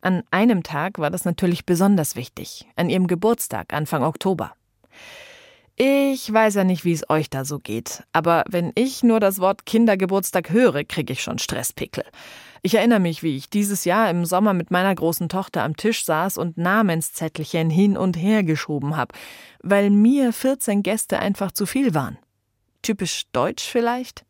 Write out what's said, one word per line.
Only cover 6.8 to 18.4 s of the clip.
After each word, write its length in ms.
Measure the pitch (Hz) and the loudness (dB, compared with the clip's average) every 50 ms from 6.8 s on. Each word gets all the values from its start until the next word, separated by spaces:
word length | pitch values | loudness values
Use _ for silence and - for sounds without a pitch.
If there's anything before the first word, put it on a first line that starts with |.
| - | 0
wie 80 | 175 170 | 0 -2
es 160 | 156 - - | -2 0 0
euch 220 | 151 156 156 - | 0 0 0 -2
da 140 | - 135 135 | -4 -6 -6
so 140 | 135 147 143 | -6 -8 -10
geht, 440 | _ - 107 117 110 - - - - _ _ | _ -8 -8 -8 -8 -10 -14 -14 -16 _ _
aber 320 | 165 160 170 170 160 - - | 0 2 4 2 2 2 0
wenn 240 | 214 175 175 165 - | -2 -2 -2 -2 0
ich 280 | - 240 262 262 - - | 0 -2 -2 -2 2 4
nur 160 | 240 226 220 | 4 4 6
das 180 | 214 196 190 196 | 4 2 2 2
Wort 260 | 180 190 196 - - | 0 0 0 0 -6
Kindergeburtstag 840 | - - 226 233 226 202 196 196 185 196 196 190 - - 185 170 - | -2 2 4 4 4 4 2 0 0 0 -2 -2 0 -2 -4 -2 2
höre, 340 | 165 226 254 226 131 143 - | 2 4 4 4 2 0 -4
krieg 240 | _ - 175 147 120 | _ -4 -6 -4 -4
ich 120 | 127 127 - | -4 -6 -6
schon 160 | - - 123 | -6 -6 -6
Stresspickel. 680 | - - - - - - - - - - - - - - _ - - - - - - - - - _ | -6 -6 -6 -6 -6 -8 -6 -8 -10 -8 -6 -10 -10 -10 _ -20 -20 -20 -20 -20 -20 -20 -20 -6 _
Ich 120 | 185 - | 2 2
erinnere 260 | 220 190 233 240 208 | 4 4 6 4 4
mich, 220 | 185 170 165 - - | 4 2 0 -2 -4
wie 140 | 165 143 135 | -4 -4 -4
ich 100 | 143 - | -6 -4
dieses 380 | - 208 208 202 202 185 - | -2 -2 0 0 -2 -2 0
Jahr 240 | 175 175 214 226 202 | 0 2 2 2 2
im 160 | 165 175 170 | 2 0 0
Sommer 260 | 165 185 180 208 214 190 | 0 0 2 2 2 2
mit 180 | 180 170 _ | 0 -2 _
meiner 240 | 185 180 185 196 190 | 0 2 2 2 0
großen 360 | 170 - 165 165 - 180 160 | 2 0 0 0 0 -4 -4
Tochter 320 | - 185 190 - - 175 110 | -4 -4 -6 -4 -4 -4 -4
am 160 | 143 156 - | -4 -4 -2
Tisch 260 | - 214 226 - - | -2 -2 -2 -2 -2
saß 320 | - 160 156 170 196 - | -2 0 0 0 -2 -2
und 220 | 175 170 175 160 - | -4 -6 -6 -4 -2
Namenszettelchen 1120 | 170 175 190 220 226 196 165 160 156 - - - 170 160 _ - 156 - - 170 160 165 | 0 2 2 2 2 2 2 0 -2 -4 -8 -6 -8 -6 _ -8 -10 -4 -2 0 0 2
hin 260 | 156 175 196 208 196 | 4 4 4 4 4
und 220 | - - 190 175 170 | 2 0 -2 -2 0
her 240 | 165 196 220 214 | 0 2 2 2